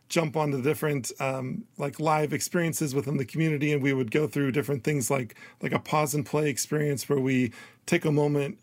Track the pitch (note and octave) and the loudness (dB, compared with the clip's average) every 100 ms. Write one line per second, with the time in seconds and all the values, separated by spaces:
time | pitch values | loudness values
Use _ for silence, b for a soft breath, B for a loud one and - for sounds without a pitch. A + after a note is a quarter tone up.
0 | - E3+ D#3+ D3+ D3+ C#3 C3 D3 D#3 C#3+ | -4 0 0 0 0 0 0 0 0 -2
1 | A#2+ - C3+ C3 C3 G#3+ - - C#3+ C#3 | -4 -4 -4 -4 -6 -8 -10 -8 -8 -2
2 | D#3 D#3 D3 D3+ - F3+ E3 - D#3+ C3+ | 2 2 2 -2 -2 0 0 0 -2 -2
3 | C3 D3 C3 D#3+ D#3+ D3 D3 D3 C#3 C3 | -2 -2 -2 0 0 2 0 2 2 2
4 | A#2 D3 D3+ C#3+ C#3 B2+ B2 C#3+ - D3 | 2 0 2 0 0 0 0 -2 0 0
5 | A#2 C#3 A#2+ B B - D3 - - D3+ | 0 0 -2 B B -8 -2 -2 0 0
6 | D3+ D3 A2+ D3 D3+ B2+ - D3+ D3+ C#3 | 2 0 0 0 0 -2 -2 0 0 -2
7 | - C#3+ C3 C3 B2 B B B - E3+ | 0 0 2 2 2 B B B 0 0
8 | D#3+ D3 D3 D3 C#3 - | 4 2 4 2 -2 -6